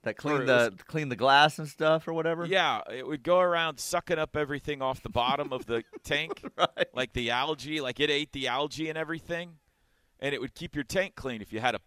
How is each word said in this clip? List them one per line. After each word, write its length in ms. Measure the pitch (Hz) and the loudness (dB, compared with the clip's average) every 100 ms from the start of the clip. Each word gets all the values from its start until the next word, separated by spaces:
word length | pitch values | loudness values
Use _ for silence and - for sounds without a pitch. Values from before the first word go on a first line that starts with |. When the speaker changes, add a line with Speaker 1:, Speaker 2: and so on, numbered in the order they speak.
Speaker 1:
That 140 | - 104 | -8 -6
Speaker 2:
for 60 | |
Speaker 1:
clean 200 | 147 147 | -2 0
Speaker 2:
it 40 | 127 | 4
Speaker 1:
the, 240 | 123 117 | 4 4
Speaker 2:
was 100 | 95 - | 0 -8
Speaker 1:
clean 220 | 160 147 | -6 -4
the 80 | 117 | 0
glass 420 | 127 139 151 - | 6 8 6 4
and 100 | 156 | -12
stuff 380 | - 156 160 165 | 0 2 2 0
or 60 | |
whatever? 320 | 165 160 165 170 | -2 -2 -2 0
Speaker 2:
Yeah, 360 | 190 160 113 - | 2 2 0 -4
it 140 | 120 127 | -10 -8
would 160 | 151 | -6
go 160 | 120 180 | 2 4
around 380 | 180 170 165 143 | 6 2 0 -4
sucking 380 | - 175 - 165 | -2 -2 0 -2
up 180 | 156 151 | 0 -2
everything 460 | 147 143 - 143 | -2 -4 -6 -2
off 200 | 131 131 | -2 -4
the 60 | - | -4
bottom 440 | 113 120 139 143 | 0 2 0 -2
of 140 | 131 123 | -6 -2
the 160 | 117 - | -4 -4
Speaker 1:
<laughs> 120 | - | -16
Speaker 2:
tank, 400 | - 147 160 - - - | -4 -2 -2 -8 -12 0
Speaker 1:
Right. 300 | 175 - 170 | 0 0 -4
Speaker 2:
like 180 | 120 127 | -2 -4
the 180 | - 117 | -2 -2
algae, 480 | 120 143 156 131 156 | 0 0 -4 -4 -4
like 180 | 131 123 | -4 0
it 120 | 147 | 2
ate 220 | 143 147 | 2 -2
the 140 | 139 127 | -4 -2
algae 420 | 123 147 135 160 | 0 -2 -4 -6
and 80 | 156 | -4
everything, 600 | 156 160 - 170 175 160 _ _ _ _ _ _ | -4 -6 -6 -6 -6 -16 _ _ _ _ _ _
and 120 | 139 | -4
it 80 | 139 | -4
would 140 | 127 | -6
keep 220 | - 170 147 | -8 -8 -6
your 80 | |
tank 320 | 139 196 185 - | -2 -2 -2 -4
clean 260 | 135 117 | -8 -8
if 100 | 98 | -8
you 60 | 110 | -2
had 160 | 123 | 0
a 60 | 107 | 0